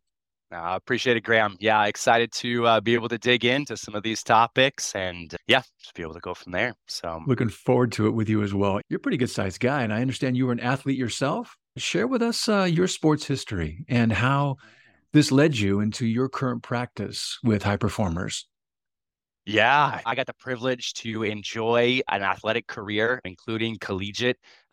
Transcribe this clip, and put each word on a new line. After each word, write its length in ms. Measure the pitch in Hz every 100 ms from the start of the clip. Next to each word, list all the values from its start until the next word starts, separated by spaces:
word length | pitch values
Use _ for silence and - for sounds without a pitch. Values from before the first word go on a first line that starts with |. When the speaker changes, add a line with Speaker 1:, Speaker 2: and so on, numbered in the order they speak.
| _ _ _ _ _
Speaker 1:
I 240 | 87 85 -
appreciate 420 | - 123 127 117
it, 60 |
Graham. 320 | 110 113 104 92
Yeah, 260 | 107 107 104
excited 460 | - - 117 113
to, 340 | - 123 120 117
uh, 160 | 110
be 140 | 104 117
able 140 | 113
to 100 | 117
dig 260 | 123 123 120
into 320 | 135 143 107
some 160 | -
of 80 | 104
these 220 | 113 107
topics 720 | - 113 117 - 135 - - 98
and, 400 | 92 87 82 87 -
yeah, 160 | 131 - _
just 100 | -
be 80 | -
able 140 | 82 82
to 40 |
go 140 | 90
from 200 | 90 -
there. 200 | 90 120 107 -
So 340 | - 85 82 139
Speaker 2:
Looking 220 | 120 117
forward 420 | - - 123 123
to 160 | - 107
it 40 |
with 160 | 113 107
you 140 | 107
as 140 | 101 98
well. 260 | 98 98 -
You're 80 | -
a 40 |
pretty 160 | 285 156
good 120 | 120
sized 300 | - 98 -
guy, 240 | 123 143
and 100 | 113
I 80 | 107
understand 340 | 131 123 131 123
you 120 | 127
were 40 |
an 80 | 120
athlete 380 | 120 139 139 131
yourself. 580 | 120 - 135 214 233 - _ 127
Share 300 | - 170 240
with 160 | 254
us, 260 | 233 226 -
uh, 140 | 202
your 240 | 185 165 185
sports 400 | - 156 151 -
history 580 | 135 - 95 78 85 -
and 240 | 120 113
how 440 | 98 123 139 143 135 - _ _ _ _
this 180 | 151 143
led 240 | 135 160 120
you 240 | 98 98
into 280 | 107 - 117
your 200 | 113 131
current 360 | - 131 117
practice 760 | - 120 123 - 101 - - -
with 180 | 120 101
high 160 | 101 101
performers. 720 | 101 - 98 82 104 - - _ _ _ _ _ _ _ _ _ -
Speaker 1:
Yeah, 540 | 104 117 143 139 107 113
I 80 | 127
got 100 | 127
the 80 |
privilege 600 | - 127 123 127 123 -
to 280 | - 113 110
enjoy 800 | 107 107 98 113 113 120 120 127 -
an 140 | 101
athletic 420 | 98 95 107 113 -
career, 560 | - 101 104 117 127 92
including 520 | 90 - 113 113 110
collegiate 580 | - 95 101 104 123 123 _ - _